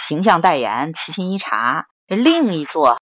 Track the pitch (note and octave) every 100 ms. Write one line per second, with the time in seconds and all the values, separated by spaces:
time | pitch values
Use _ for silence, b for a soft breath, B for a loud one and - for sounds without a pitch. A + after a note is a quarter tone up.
0 | - D#3 G3 F3+ F#3 D3+ A2+ A2+ D3 D#3+
1 | - E3 F#3 G3 - G#2+ A#2 D3+ - _
2 | _ F#3+ B3+ E4+ C4 E3+ D3 D#3+ C#3 A#2+